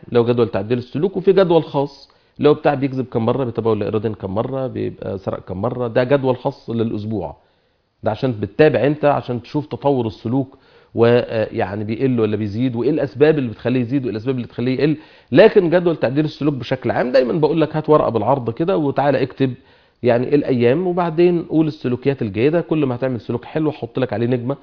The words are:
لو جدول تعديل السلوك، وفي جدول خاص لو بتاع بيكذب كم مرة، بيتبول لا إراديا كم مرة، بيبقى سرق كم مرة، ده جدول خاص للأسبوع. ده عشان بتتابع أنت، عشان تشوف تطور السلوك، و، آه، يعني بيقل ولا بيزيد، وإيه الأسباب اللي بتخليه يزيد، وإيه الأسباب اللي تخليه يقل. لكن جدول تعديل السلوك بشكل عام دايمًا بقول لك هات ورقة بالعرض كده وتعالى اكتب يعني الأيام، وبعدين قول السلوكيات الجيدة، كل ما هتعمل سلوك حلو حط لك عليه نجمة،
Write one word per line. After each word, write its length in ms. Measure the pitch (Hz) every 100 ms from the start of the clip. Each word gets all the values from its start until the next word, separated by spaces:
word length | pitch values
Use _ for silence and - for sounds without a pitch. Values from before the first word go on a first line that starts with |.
| -
لو 120 | 120
جدول 240 | 117 123 110
تعديل 300 | 101 104 127
السلوك، 380 | - 143 190 190
وفي 160 | 185
جدول 320 | 190 185 165
خاص 460 | 147 143 143 - - _ _ -
لو 160 | 143
بتاع 200 | 151 151
بيكذب 300 | 139 135 131 117
كم 200 | 120 113
مرة، 180 | 127
بيتبول 360 | 123 110 113 107
لا 80 | 101
إراديا 220 | 104 113
كم 240 | 104 95
مرة، 320 | 95 127 135 131
بيبقى 520 | 107 104 90 101 98
سرق 260 | - 101
كم 160 | - 92
مرة، 260 | 117 123 120
ده 160 | 117
جدول 320 | 123 143 131 123
خاص 340 | 143 - -
للأسبوع. 680 | 117 113 107 107 107 78 - _ _ _ _ _ _
ده 80 | 107
عشان 220 | 110 131
بتتابع 540 | 107 104 - 151 123 135
أنت، 180 | 151
عشان 380 | 147 139 - 120
تشوف 240 | - 147 143
تطور 400 | 120 143 135 110
السلوك، 520 | - 110 131 131 - _ _ _
و، 120 | 110 117
آه، 420 | 120 - 113 107
يعني 320 | 110 95 104
بيقل 360 | 107 113 135 120
ولا 160 | 107 104
بيزيد، 400 | 107 107 131 117
وإيه 140 | 123
الأسباب 480 | 156 135 120 151 151
اللي 120 | 123
بتخليه 300 | 107 117 127
يزيد، 220 | 117 139
وإيه 100 | 123
الأسباب 240 | 107 120 127
اللي 100 | 110
تخليه 320 | - 123 127
يقل. 180 | 151 151 - - -
لكن 380 | 127 220 214 175
جدول 260 | 180 175 156
تعديل 280 | 117 139
السلوك 300 | 151 - 147
بشكل 360 | 131 - 131 110
عام 220 | 110 233
دايمًا 200 | 262 247
بقول 280 | 180 147 160
لك 160 | 151 156
هات 120 | 151
ورقة 200 | 151 120
بالعرض 420 | 113 104 135 117
كده 260 | 113 165 185
وتعالى 460 | 143 131 143 131
اكتب 320 | 113 - 131 120 _ _ _ _
يعني 320 | 120 120 127
الأيام، 520 | 147 - 127 117 151 185
وبعدين 560 | 175 170 165 175 170
قول 240 | - 156 156
السلوكيات 560 | 151 131 123 135 135
الجيدة، 380 | 110 98 139 165
كل 260 | 165 165 135
ما 80 |
هتعمل 260 | 120 131 123
سلوك 240 | - 120
حلو 280 | - 156 156
حط 260 | - 117 -
لك 140 | 123
عليه 140 | 104 120
نجمة، 300 | 123 117 139